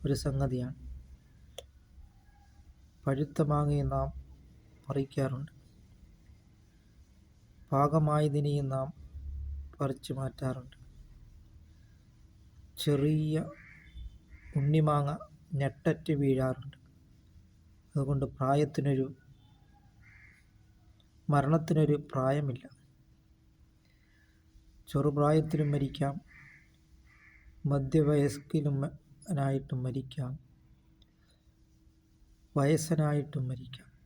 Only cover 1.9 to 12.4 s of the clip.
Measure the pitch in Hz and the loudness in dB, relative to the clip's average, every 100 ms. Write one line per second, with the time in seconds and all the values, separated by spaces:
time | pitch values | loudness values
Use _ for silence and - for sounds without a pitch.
1.9 | - - - - - - - - - - | -20 -20 -20 -20 -20 -20 -20 -20 -20 -20
2.9 | _ - 135 147 - 147 147 147 147 135 | _ -2 -2 -2 -2 0 2 2 0 0
3.9 | 135 135 - - - - - - - - | -2 -4 -6 -18 -20 -20 -20 -20 -20 -6
4.9 | 139 135 - 135 131 151 - - - - | -4 -4 -2 -2 -2 -8 -14 -20 -20 -20
5.9 | - - - - - - - - _ - | -20 -20 -20 -20 -20 -20 -20 -20 _ -20
6.9 | - - - - - - - - 139 143 | -20 -20 -20 -20 -20 -20 -20 -2 2 4
7.9 | 160 151 151 151 143 147 143 135 135 135 | 4 4 2 2 2 0 0 -2 -4 -6
8.9 | - - - - - - - - - 139 | -10 -16 -14 -10 -10 -10 -10 -12 -4 -4
9.9 | 131 - 131 131 - 131 127 123 - - | -4 -8 -6 -6 -4 -6 -6 -10 -20 -20
10.9 | - - - - - - - - - - | -20 -20 -20 -20 -20 -20 -20 -20 -20 -20
11.9 | - - - - - | -20 -20 -20 -20 -20